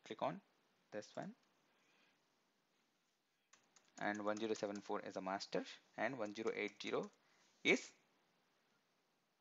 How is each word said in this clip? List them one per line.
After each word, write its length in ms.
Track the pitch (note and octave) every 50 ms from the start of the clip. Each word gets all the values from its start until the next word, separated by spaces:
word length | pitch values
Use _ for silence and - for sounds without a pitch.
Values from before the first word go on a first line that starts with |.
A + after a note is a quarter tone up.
| _
Click 160 | - A2 -
on 180 | - C3+ E3+ G3 _ _ _ _ _ _ _ _ _ _
this 160 | - G#2+ - - -
one, 180 | - - F#3+ A#3 _ _ _ _ _ _ _ _ _ _ _ - - - - _ _ _ _ _ _ _ _ _ _ _ _ _ _ _ _ _ _ _ _ _ _ _ _ _ _ _ _ - - _ _ _ - _ - _ -
and 240 | G#2 G#2 G#2 G#2 G2+
one 140 | G#2 G#2+ G#2+
zero 160 | A2+ A2 A2
seven 260 | - A2 G2+ G#2 G#2
four 200 | G2 - G#2 F#2+
is 160 | - G#2 F#2+
a 40 | G2+
master 440 | F#2 F#2 F#2+ G2+ - - - F3 C4+ - - - - - -
and 220 | - G#2+ A#2 C#3 B2
one 160 | G#2+ G#2 G#2
zero 160 | A2 A2 A2 -
eight 240 | - G#2+ G#2 - -
zero 280 | - G2+ - - G3+ G#3 - _ _ - - - - - _ _ -
is 160 | C#3 F#3+ C4+ - - - - _ _ _ _ _ _ _ _ _ _ _ _ _ _ _ _ _ _ _ _ _ _ _ _ _ _ _ _